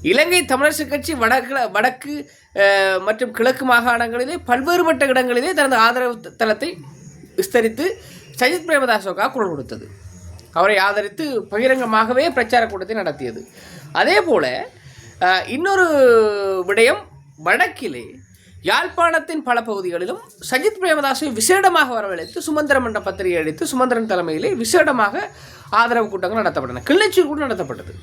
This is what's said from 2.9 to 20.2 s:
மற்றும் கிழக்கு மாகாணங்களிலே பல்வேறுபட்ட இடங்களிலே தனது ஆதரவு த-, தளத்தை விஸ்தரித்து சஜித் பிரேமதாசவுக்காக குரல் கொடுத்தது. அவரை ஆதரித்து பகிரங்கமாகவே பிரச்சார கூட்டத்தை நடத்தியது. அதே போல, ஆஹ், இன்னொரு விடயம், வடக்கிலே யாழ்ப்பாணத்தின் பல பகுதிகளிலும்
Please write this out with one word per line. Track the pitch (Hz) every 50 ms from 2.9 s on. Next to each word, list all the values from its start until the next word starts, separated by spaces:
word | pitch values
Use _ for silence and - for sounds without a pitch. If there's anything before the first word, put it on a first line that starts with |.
| 190 185
மற்றும் | - 208 220 220 247 226
கிழக்கு | 220 - 226 254 254 - 269 254 247
மாகாணங்களிலே | 240 233 247 240 233 240 226 233 240 247 262 339 349 -
பல்வேறுபட்ட | - 240 262 262 330 349 339 349 320 320 254 285
இடங்களிலே | 269 254 262 254 247 240 240 262 370 359
தனது | 302 285 269 262
ஆதரவு | 226 220 233 240 254 254 247 240 220
த-, | - 175 -
தளத்தை | - 233 214 214 214 277 349 - - 139 - - - - - - - - - -
விஸ்தரித்து | - 190 - - 240 226 226 226 240 311 381 453 - - - - - - - - -
சஜித் | 247 269 349 359 311
பிரேமதாசவுக்காக | 339 311 277 262 240 226 208 190 196 175 185 214 262
குரல் | - 262 214 185
கொடுத்தது. | 160 143 123 - 113 110 110 101 - - - - - - - - - - - -
அவரை | - 160 180 208 214
ஆதரித்து | 190 190 202 202 208 202 202 196 - 320 294 262 220
பகிரங்கமாகவே | 185 - 202 214 247 262 262 262 247 226 220 220 220 220 247 254 302 339 247
பிரச்சார | 262 226 226 254 240 226
கூட்டத்தை | 220 202 190 190 190 220
நடத்தியது. | 220 185 165 139 135 135 117 113 - - - - - - - - 151 135 147
அதே | - 160 202 277 359 415
போல, | 359 339 254 180 147 123 127 - - 508 - - - - - - - - - -
ஆஹ், | - 185 185 180 -
இன்னொரு | - 240 277 349 392 392 381 370 330 302 277 262 247 233 226 214 214 208 202 202 196 190 185 180
விடயம், | 185 202 220 226 254 330 415 - - - - - - _
வடக்கிலே | - 156 175 202 262 370 370 - - 262 185 135 123 117 - - - - _ - _ _ - - - -
யாழ்ப்பாணத்தின் | 170 214 277 339 359 - - 339 339 320 311 302 - 320 311 269
பல | 254 240 233
பகுதிகளிலும் | 226 226 214 196 185 180 170 170 180 208 320 440